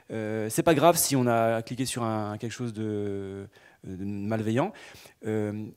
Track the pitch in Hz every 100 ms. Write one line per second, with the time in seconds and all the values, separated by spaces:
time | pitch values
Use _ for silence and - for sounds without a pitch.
0 | - 110 107 110 110 - 170 143 165 170
1 | - 139 123 117 113 113 113 123 127 120
2 | 113 110 104 104 117 - 120 107 110 104
3 | 104 98 98 98 98 - - _ - 92
4 | 98 101 101 110 110 120 190 - - -
5 | - _ 110 110 104 107 107